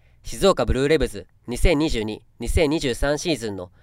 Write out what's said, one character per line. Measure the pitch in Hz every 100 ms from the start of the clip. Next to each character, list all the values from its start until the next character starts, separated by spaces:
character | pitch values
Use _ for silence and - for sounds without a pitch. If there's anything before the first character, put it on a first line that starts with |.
| _ _
静 | - 117 190
岡 | -
ブ | 110
ル | 117 143
ー |
レ | 156
ブ | 117
ズ | 101 - _ -
二 | 120
千 | 196 147
二 | 165
十 | 117
二、 | 107 107 - -
二 | 117
千 | 175 147
二 | 160
十 | 143
三 | 113 143 147
シ | 180
ー | 127
ズ | 113
ン | 95
の | 90 -